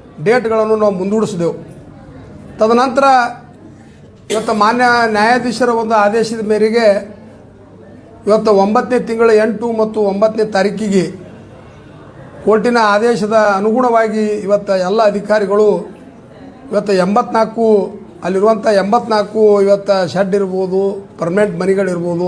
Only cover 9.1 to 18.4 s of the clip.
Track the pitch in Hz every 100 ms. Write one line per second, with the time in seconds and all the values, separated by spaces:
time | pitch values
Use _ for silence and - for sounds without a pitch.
9.1 | 226 226 214 220 214 233 220 220 214 202
10.1 | 196 220 220 214 196 202 190 214 190 160
11.1 | - - - - - - - - - -
12.1 | - - - 196 220 240 240 208 208 233
13.1 | 208 208 220 208 196 220 240 247 233 220
14.1 | 214 214 208 190 202 202 190 180 220 208
15.1 | 202 185 214 196 208 214 175 - - -
16.1 | - - - - - - 202 208 185 180
17.1 | 226 - 226 220 233 220 208 180 - -
18.1 | - 175 190